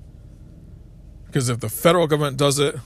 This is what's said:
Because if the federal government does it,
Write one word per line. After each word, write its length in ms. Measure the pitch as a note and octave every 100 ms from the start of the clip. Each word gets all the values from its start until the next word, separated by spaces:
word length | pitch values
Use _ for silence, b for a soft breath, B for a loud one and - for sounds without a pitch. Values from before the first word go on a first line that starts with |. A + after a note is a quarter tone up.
| - - - - - - - - - - - -
Because 240 | - D3 B2
if 120 | A#2
the 100 | A2
federal 360 | - F3 F3 D#3+
government 300 | D3 D3 C3
does 220 | C#3+ C#3
it, 180 | D3 D3+